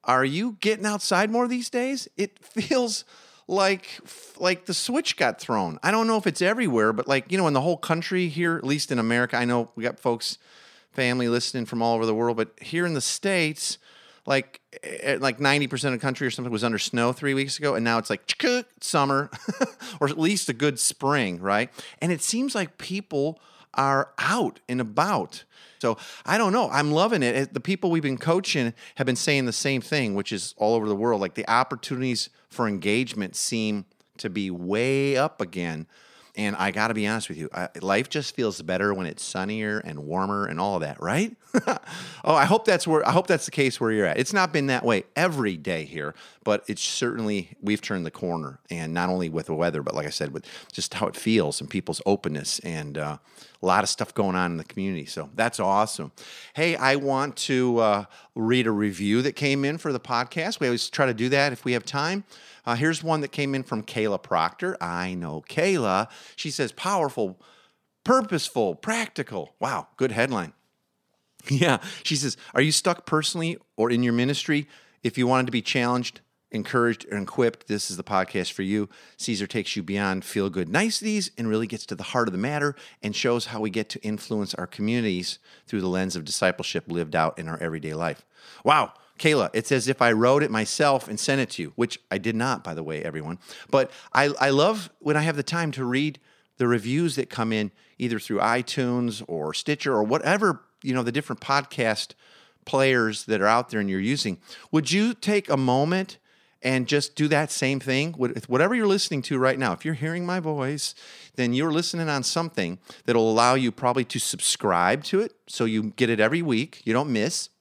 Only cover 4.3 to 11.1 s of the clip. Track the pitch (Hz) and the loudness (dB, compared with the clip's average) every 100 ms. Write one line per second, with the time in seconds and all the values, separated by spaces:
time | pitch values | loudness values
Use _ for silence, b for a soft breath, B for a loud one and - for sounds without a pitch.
4.3 | - 180 180 - 175 - 247 339 - 123 | 0 0 0 -2 -4 0 0 -2 2 2
5.3 | 104 - 113 90 78 175 214 226 220 196 | 0 0 0 0 0 0 2 2 2 0
6.3 | 147 180 220 220 120 110 110 131 135 - | 0 0 2 2 4 4 2 2 0 2
7.3 | 185 170 139 175 165 - 165 170 185 180 | 2 4 4 2 -2 0 -2 0 0 0
8.3 | 147 170 165 131 143 - 123 113 120 123 | 0 0 0 0 -2 0 0 2 2 2
9.3 | 120 120 120 113 - 117 - 127 117 - | 0 2 0 -2 -4 -4 -2 -2 -2 -4
10.3 | - B B B B B - 123 | -8 B B B B B 0 0